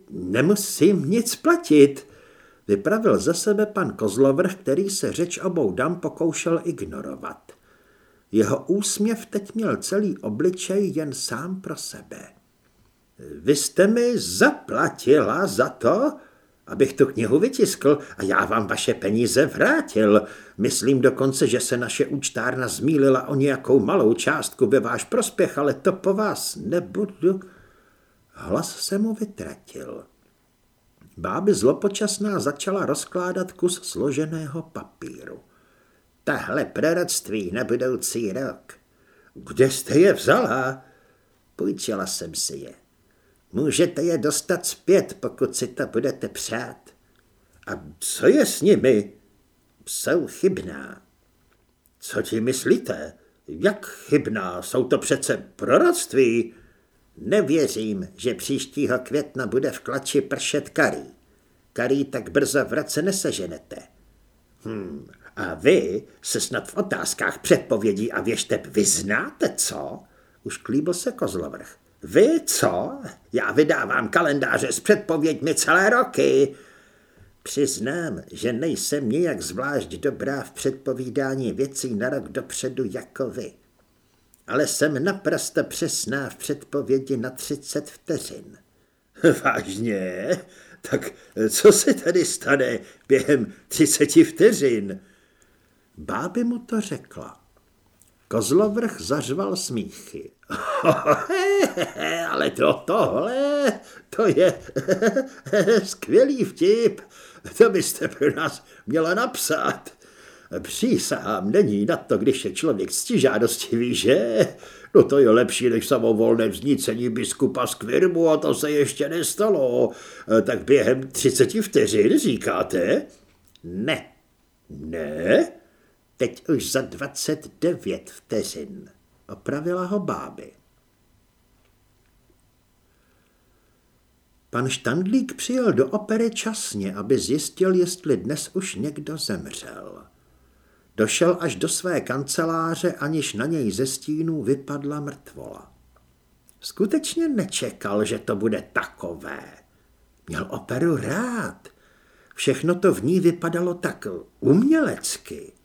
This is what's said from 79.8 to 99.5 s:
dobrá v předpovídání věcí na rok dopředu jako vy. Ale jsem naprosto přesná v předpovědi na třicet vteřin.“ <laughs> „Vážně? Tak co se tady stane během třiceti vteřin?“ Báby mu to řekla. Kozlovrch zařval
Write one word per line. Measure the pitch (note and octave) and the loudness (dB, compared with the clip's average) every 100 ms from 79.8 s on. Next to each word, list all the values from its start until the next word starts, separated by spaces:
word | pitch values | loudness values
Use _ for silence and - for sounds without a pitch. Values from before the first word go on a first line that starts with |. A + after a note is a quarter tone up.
| G2 | -4
dobrá | - C#3+ A#2+ B2+ C#3 | -4 -4 -2 -6 -6
v | A2+ | -8
předpovídání | - C#3 C3 - A#2+ B2+ B2+ C3+ C3+ B2 | -4 -4 -4 -6 -6 -4 -4 -4 -2 -4
věcí | - C3+ C3+ C3 | -2 -4 -4 -6
na | G#2+ B2 | -4 -2
rok | C#3 - | -4 -6
dopředu | - - - B2+ B2+ A#2+ | -10 -8 -8 -6 -4 -6
jako | A2+ - - B2+ | -6 -12 -8 -6
vy. | G#2+ G#2 - _ _ _ _ _ _ _ _ - | -6 -12 -14 _ _ _ _ _ _ _ _ -4
Ale | B2+ D3+ | 0 0
jsem | - D3+ C#3 | 2 0 0
naprosto | E3+ F#3+ - D#3 - - | -2 -2 -2 -4 -4 -4
přesná | C#3 - E3 - - C3+ C3+ | -4 -4 -4 -4 -4 -6 -6
v | - | -10
předpovědi | - C#3+ - C#3+ A#2 C3+ C3+ C3+ | -8 -8 -6 -6 0 0 0 -4
na | B2 | -4
třicet | B2+ - D3 - D3 D3 | -8 -8 -10 -6 -8 -8
vteřin.“ | - - D#3+ - - - - _ _ _ _ _ - | -18 -6 -6 -6 -14 -18 -20 _ _ _ _ _ 2
<laughs> | E3 C3 | 4 4
„Vážně? | C#3 A2 G2 F#2+ A2+ G2+ F#2 F2+ A2+ F3+ - - - - - | 2 -2 -4 -6 -4 -2 -4 -6 -4 -4 -4 -20 -20 -20 -4
Tak | - - - - - A2 | -4 -4 -12 -14 -2 0
co | - G#3+ | 6 8
se | - - | 8 4
tady | - E3+ F3 | 0 0 0
stane | D#3 - B2+ C#3 B2+ A#2 - - _ | 0 -4 -2 0 0 -4 -10 -20 _
během | C3+ C3 C#3+ G#2+ - _ | 2 4 0 0 -8 _
třiceti | - D3+ - C#3+ E3+ | 2 2 4 4 6
vteřin?“ | D#3+ - G#3 G#3 C#3 A2+ G2 F#2+ - _ _ _ _ _ _ _ _ - | 6 6 4 6 2 0 -2 -10 -14 _ _ _ _ _ _ _ _ -20
Báby | D2+ G#2 E3 A#3 | -8 -6 -4 -2
mu | A#3+ A#3+ | -2 -4
to | - A3+ | -4 -4
řekla. | G#3 C#3 - - A2+ - _ _ _ _ _ _ _ _ _ | -4 -8 -12 -16 -16 -18 _ _ _ _ _ _ _ _ _
Kozlovrch | A2+ A2 D#3 G#3+ G#3 A#3 - | -2 2 4 4 2 -2 -4
zařval | - D3 B2 D3 G3 | -4 -2 -2 -4 -2